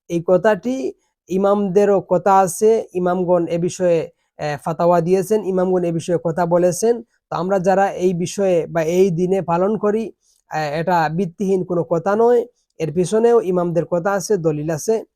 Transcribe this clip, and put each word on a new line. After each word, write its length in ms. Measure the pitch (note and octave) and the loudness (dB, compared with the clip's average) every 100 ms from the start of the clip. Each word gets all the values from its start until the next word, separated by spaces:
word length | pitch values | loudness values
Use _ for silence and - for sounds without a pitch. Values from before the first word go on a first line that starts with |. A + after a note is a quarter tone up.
| - | -6
এই 140 | E3+ E3+ | -6 2
কথাটি 640 | F3+ F#3+ F3+ A#3 C4 C4 - _ _ - | 2 2 0 -2 -4 -6 -8 _ _ -6
ইমামদেরও 720 | F#3+ G3 G3+ G3+ F3+ G3+ G3 | 0 2 2 2 2 4 2
কথা 380 | - F3+ F#3+ F#3+ | 2 0 4 4
আছে, 480 | F#3+ - G#3+ A3+ - | 4 2 2 2 -2
ইমামগণ 520 | F3+ F3+ F#3 F3 F3+ E3 | -4 -2 0 2 0 0
এ 120 | E3+ | -2
বিষয়ে, 520 | F3 - F3+ E3+ C#3 _ _ - | -4 -2 0 0 -2 _ _ -10
এ, 180 | D3+ C#3+ | -8 -6
ফাতাওয়া 360 | - D#3+ E3+ F3 | -6 0 2 2
দিয়েছেন, 440 | E3+ F#3+ F#3 G#3+ | 2 0 2 -2
ইমামগণ 400 | F#3 F#3 F#3 F#3 | 0 -2 0 0
এ 80 | F3 | 0
বিষয়ে 260 | E3 C#3+ E3+ | -4 -2 -2
কথা 220 | E3+ D#3+ F3 | -2 -2 0
বলেছেন। 560 | F3 F3 D#3+ A3 A#3+ - _ - | 2 2 0 -2 -2 -6 _ -10
তো 80 | D#3 | -6
আমরা 220 | F3+ G3 | -2 0
যারা 320 | F3+ F#3 G3 | 2 2 2
এই 240 | D#3 F3+ | 0 -2
বিষয়ে 520 | F3 F3 - G3 F3 D#3+ | 0 -4 -2 0 0 0
বা 160 | E3 | -4
এই 280 | D#3+ F3+ G3 | 0 2 2
দিনে 320 | D#3+ F3+ F#3+ | 2 0 0
পালন 340 | F3 E3+ G3 A3 | 0 0 0 0
করি, 360 | G#3 G#3+ A3+ - _ _ - | 0 -2 -4 -12 _ _ -10
এ, 300 | D3+ D3+ D3+ | -6 -4 -4
এটা 280 | E3 F3 D#3 | 0 0 0
ভিত্তিহীন 560 | D#3+ F#3+ - F#3+ F#3+ | -2 -4 -4 -2 -2
কোনো 200 | F#3 F3 | -2 -4
কথা 320 | D#3+ E3+ F#3+ G#3 | -2 -2 0 2
নয়, 280 | A#3 A#3+ - _ _ - | 4 2 0 _ _ -10
এর 140 | D#3 | -6
পিছনেও 480 | D#3 F3 A3 A#3 A#3 | -2 0 2 4 2
ইমামদের 440 | E3+ F3+ F3 E3+ | 2 -2 0 -2
কথা 280 | D#3+ F3 F3+ | -2 -2 -2
আছে, 240 | G3 E3+ G#3 | -2 -2 0
দলিল 340 | D#3+ D3+ D3+ | 0 -2 -4
আছে। 340 | D#3 - A3 - | -6 -2 -4 -4